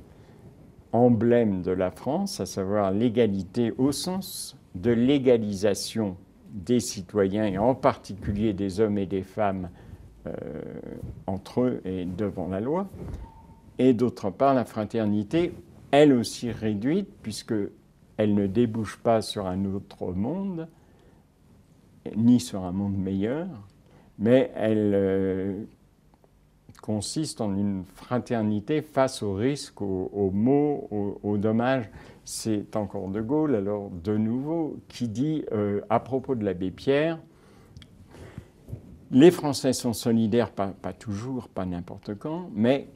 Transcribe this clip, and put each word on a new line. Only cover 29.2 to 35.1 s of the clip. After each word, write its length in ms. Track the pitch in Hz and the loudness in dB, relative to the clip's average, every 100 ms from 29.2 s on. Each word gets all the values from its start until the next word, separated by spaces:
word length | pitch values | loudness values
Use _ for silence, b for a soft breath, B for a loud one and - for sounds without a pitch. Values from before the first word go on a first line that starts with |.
aux 140 | 104 95 | -4 0
risques, 460 | 123 143 - - | 0 -2 -8 -8
aux, 280 | 101 92 - | -4 -2 -2
aux 200 | 101 98 | 0 0
maux, 560 | 98 120 143 147 143 - | 2 4 4 2 -2 -4
aux, 280 | 104 101 - | -4 -4 -4
aux 160 | 101 104 | -2 0
dommages. 520 | 107 110 120 135 104 B B B | 2 2 2 0 -4 B B B
C'est 520 | - - 113 104 - 110 | -14 -8 -2 -2 -4 -6
encore 340 | 98 101 92 | -4 -6 -6
De 120 | 98 | -6
Gaulle, 340 | 110 151 156 113 | -2 0 2 0
alors 360 | 98 104 101 | 0 -4 -6
de 260 | 92 85 107 | -6 -2 0
nouveau, 600 | 110 123 143 165 156 - - | 0 -2 -2 -2 -4 -6 -14
qui 200 | - | -6
dit, 360 | 120 | -6